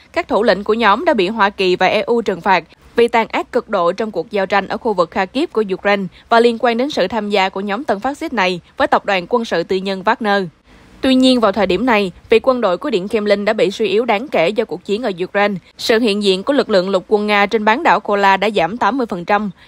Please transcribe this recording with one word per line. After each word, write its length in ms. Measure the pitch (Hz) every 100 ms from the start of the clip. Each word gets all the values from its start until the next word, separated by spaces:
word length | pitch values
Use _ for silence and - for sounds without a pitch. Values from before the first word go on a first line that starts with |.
| _
các 160 | 330 349
thủ 140 | 214
lĩnh 220 | 226 185
của 100 | 208
nhóm 300 | 226 214 214
đã 100 | 214
bị 140 | 208 180
Hoa 220 | 226 202
Kỳ 260 | 202 185 180
và 100 | 185
E 140 | 214
U 220 | - 233
trừng 180 | 214 175
phạt 240 | 202 180 160 - - -
vì 120 | 233
tàn 200 | 233 220
ác 240 | 277 -
cực 160 | 247 -
độ 240 | 202 170
trong 180 | 190 220
cuộc 200 | 185 165
giao 160 | 202 190
tranh 220 | 202 190
ở 80 | 220
khu 160 | 233
vực 180 | 185 170
Kharkiv 400 | 214 190 254 349
của 120 | 220 202
Ukraine 300 | 185 202 202 185 - -
và 120 | 233
liên 180 | 240 226
quan 160 | 247 233
đến 140 | 285
sự 180 | 262 185
tham 220 | 226 208
gia 180 | 202 190
của 120 | 190
nhóm 240 | 202 202
tân 160 | 302 196
phát 180 | 262 294
xít 140 | 320
này 280 | 226 185 180 _ -
với 100 | 277
tập 180 | 214
đoàn 220 | - 190 175
quân 160 | 240
sự 180 | 226 175
tư 140 | 170 190
nhân 260 | 190 190
Wagner. 440 | 214 240 214 202 175 _ _ - - -
Tuy 140 | 269
nhiên, 260 | 262 262 247
vào 120 | 214
thời 140 | 214 190
điểm 200 | 196 254
này, 260 | 214 190 - -
việc 200 | 226 262
quân 120 | 247
đội 180 | 208 180
của 120 | 302
Điện 180 | 202 202
Kremlin 360 | 220 208 202
đã 80 | 202
bị 180 | 220 175
suy 180 | 196 220
yếu 160 | 208
đáng 240 | 240 202 285
kể 200 | 196 165
do 160 | 214
cuộc 200 | 220 170
chiến 180 | - 220
ở 100 | 247 170
Ukraine. 300 | 180 196 208 185 - -
Sự 200 | - 226
hiện 240 | 240 202
diện 200 | 202 185
của 100 | 202
lực 180 | 277 214
lượng 180 | 196 185
lục 140 | 196 208
quân 180 | 214 208
Nga 200 | 208 202
trên 180 | 226
bán 180 | 214 247
đảo 180 | 294 190
Kola 360 | - 202 196 190
đã 140 | 208
giảm 280 | 202 165 233
tám 200 | 202 269
mươi 80 | 233
phần 180 | 180
trăm. 260 | 170 208 208 -